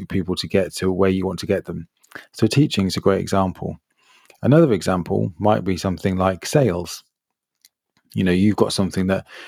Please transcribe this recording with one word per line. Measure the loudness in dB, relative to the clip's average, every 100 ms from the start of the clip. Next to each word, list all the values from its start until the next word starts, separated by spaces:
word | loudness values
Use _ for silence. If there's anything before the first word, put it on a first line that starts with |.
| -6
people | -4 -4 -6
to | -2
get | -2 -2 -2
to | -2
where | 0 0
you | 0 -2
want | -4
to | -4
get | -4
them. | -4 -12 -14 _ _ -20 -18
So | 0 2
teaching | 4 2 0 -2
is | 0
a |
great | 0 0
example. | 0 0 0 -4 -10 -12 _ _ _ _ _ _
Another | 4 6 6
example | 2 0 -2 -2 -2 -2 0
might | 0 2
be | 0 -2
something | -2 -2 -2
like | 0 0 -2 0
sales. | 2 2 0 -6 -12 -18 _ _ _ _ _ _ _ _ _ _
You | -2
know, | 0
you've | 4 4 4
got | 0
something | 0 -2 -2 -2
that | -2 -6 -18